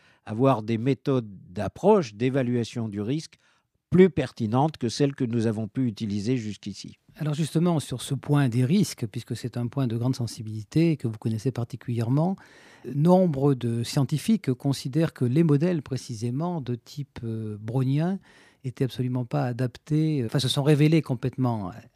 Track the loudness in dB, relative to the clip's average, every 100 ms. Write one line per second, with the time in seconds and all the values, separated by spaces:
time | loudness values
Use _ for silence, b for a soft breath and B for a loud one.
0 | b b -8 2 4 4 0 0 0 0
1 | 0 -2 -2 -10 -12 -8 -6 0 4 4
2 | 2 -2 0 0 0 0 -2 -4 -6 -4
3 | -4 -4 -6 _ _ _ _ _ _ 6
4 | 8 6 -4 -4 0 2 2 0 -4 0
5 | 0 0 -2 0 0 -2 -4 -2 -4 -2
6 | -4 -2 -2 -2 -4 -10 -12 -12 -16 -18
7 | _ -8 -6 -2 -2 0 2 0 -2 -8
8 | -6 -6 0 2 2 2 2 2 2 -2
9 | -8 -8 -10 -8 -8 -6 -6 -4 -2 0
10 | -2 -2 -4 -8 -10 -10 -4 0 2 0
11 | -4 -4 -4 -2 -4 -4 -6 -8 -6 -2
12 | 0 2 0 -2 B B B B -8 0
13 | 6 6 6 4 2 2 0 -2 -2 0
14 | 0 0 0 0 0 -2 -2 -2 -2 0
15 | 0 0 2 4 4 4 2 -2 -4 -8
16 | -6 -6 -4 -4 -4 -4 -6 -8 -8 -12
17 | -12 -10 -8 -6 -6 -8 -4 -2 0 2
18 | 0 -4 b b b b -10 -4 -4 -2
19 | -4 -4 -2 -2 -2 -2 -4 -6 -2 0
20 | 0 0 0 0 0 2 4 6 6 4
21 | 2 -2 -4 -2 -2 -2 -4 -10 -18